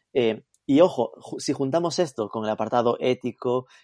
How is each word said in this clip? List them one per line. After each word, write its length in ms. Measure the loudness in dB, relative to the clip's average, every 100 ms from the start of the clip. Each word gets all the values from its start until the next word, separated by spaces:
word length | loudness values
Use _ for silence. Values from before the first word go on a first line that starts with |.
| _
eh, 300 | 0 0 -2 _ _ 2
y 140 | 6
ojo, 300 | 6 4 -4 -6
ju-, 240 | -14 -10
si 120 | -6
juntamos 440 | -2 0 0 -2 -2
esto 300 | -4 -2 -6
con 160 | -4
el 60 | -4
apartado 480 | -2 -2 0 0 0
ético 680 | -2 -2 -4 -6 -4 -4 -4 -20